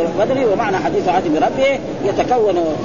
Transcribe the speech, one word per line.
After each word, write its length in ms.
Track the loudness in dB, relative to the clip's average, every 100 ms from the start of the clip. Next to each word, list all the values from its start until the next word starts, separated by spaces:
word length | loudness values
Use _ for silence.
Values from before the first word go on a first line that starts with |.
| 0 0
بدنه، 260 | 0 2 2
ومعنى 240 | 0 0 0
حديث 300 | 0 -2 0
عهد 160 | 0 2
بربه 460 | 0 0 2 0 0 -4 -4 -4
يتكون 500 | -2 0 2 2 2 0 -2